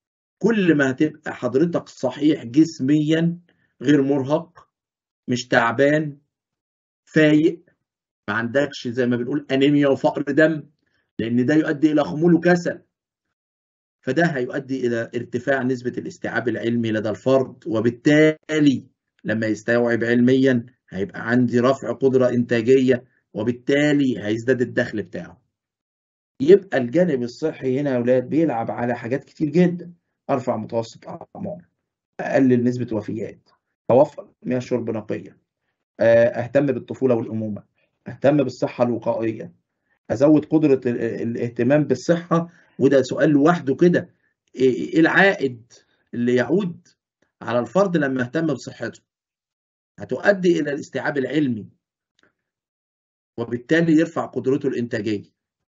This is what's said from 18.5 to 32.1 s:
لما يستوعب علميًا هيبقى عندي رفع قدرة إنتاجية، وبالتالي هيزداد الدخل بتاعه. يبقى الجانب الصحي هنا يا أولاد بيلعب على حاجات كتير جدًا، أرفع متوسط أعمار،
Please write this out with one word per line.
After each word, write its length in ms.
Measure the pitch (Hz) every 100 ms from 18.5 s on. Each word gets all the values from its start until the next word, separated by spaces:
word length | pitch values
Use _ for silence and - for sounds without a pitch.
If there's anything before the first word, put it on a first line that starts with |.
| 156 147 120 - _ _ _
لما 240 | 104 110 110
يستوعب 560 | 104 - 120 120 117
علميًا 640 | 117 120 123 131 135 123 117 _ _
هيبقى 400 | 92 95 - 110
عندي 300 | 120 120 117
رفع 320 | 123 135 127
قدرة 360 | 120 135 127 123
إنتاجية، 720 | 120 117 117 113 135 127 123 - _ _
وبالتالي 880 | - 113 123 - 143 147 143 131 101
هيزداد 380 | 104 117 117 123
الدخل 420 | 117 117 117 107
بتاعه. 380 | 90 92 87 - _ _ _ _ _ _ _ _ _ -
يبقى 360 | 139 202 - -
الجانب 460 | 120 160 180 135
الصحي 560 | 120 - 156 - 131 127
هنا 120 | 143
يا 40 | 123
أولاد 320 | 120 127 123
بيلعب 420 | 143 160 117 113
على 240 | 110 120 117
حاجات 280 | 117 147
كتير 260 | - - 151
جدًا، 440 | 151 180 175 - - _ _ -
أرفع 280 | 135 117 113
متوسط 500 | 110 117 113 - -
أعمار، 540 | 175 - - - 87 - _ _ _ _